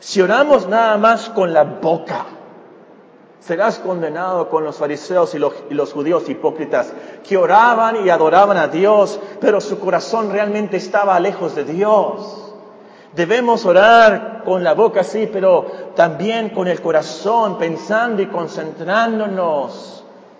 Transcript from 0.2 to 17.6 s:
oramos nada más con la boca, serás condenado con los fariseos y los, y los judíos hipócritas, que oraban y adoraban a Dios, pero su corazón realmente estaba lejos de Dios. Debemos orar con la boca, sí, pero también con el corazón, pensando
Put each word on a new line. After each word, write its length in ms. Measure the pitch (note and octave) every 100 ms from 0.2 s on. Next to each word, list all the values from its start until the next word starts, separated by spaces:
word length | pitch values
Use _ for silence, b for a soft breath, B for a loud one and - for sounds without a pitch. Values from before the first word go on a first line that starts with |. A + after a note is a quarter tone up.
oramos 460 | F3+ A#3 D4+ B3+ F#3
nada 300 | A3+ A3+ G#3
más 320 | A3 A3+ -
con 240 | G3+ F3+
la 100 | D#3
boca, 640 | C#3+ - D#3+ E3 - - - - - - - - - - - _ _ _
serás 400 | - E3+ A3 -
condenado 680 | F#3 F3 D#3 D#3+ F#3 F3+ D#3
con 160 | D#3+
los 140 | D3+ -
fariseos 580 | D3 D3 - F3+ D#3+ D3+
y 40 |
los, 140 | C#3 - -
y 40 |
los 180 | D3 C#3
judíos 380 | D3 D3 E3+ -
hipócritas, 640 | C3 D#3 D3+ C3 C#3 A#2 - B B -
que 80 | F#3+
oraban 680 | E3+ G3+ A#3+ A3+ A3+ A3+ F#3
y 40 |
adoraban 460 | E3 D#3 F3 G3+ F#3
a 140 | C#3+
Dios, 500 | D#3+ G3 G#3 F#3+ - B B
pero 180 | C#4 G3+
su 200 | - F#3
corazón 520 | F#3 E3+ - A3+ G#3+
realmente 460 | G3+ G#3 G#3+ G3+ F#3
estaba 420 | - G#3 G3+ F3+
lejos 340 | G3 - E3
de 120 | D3+ C#3
Dios. 880 | E3+ G#3 G#3+ D3 G#2+ G#2 - - - - - B B B
Debemos 520 | D#3 E3+ A#3+ A#3+ A3+ F#3+
orar 760 | F3+ G#3+ A#3 A3 F#3+ - - F3+
con 180 | F#3
la 100 | E3+
boca, 300 | D#3 A3 G#3
sí, 240 | F3+ A3 G#3+
pero 340 | G3 F#3 E3+ - B B
también 580 | - E3+ D3+ G3+ A3+ G#3+
con 180 | G3 F3+
el 100 | D#3+
corazón, 760 | E3 D#3 - - G3+ A#3 G#3+
pensando 640 | E3+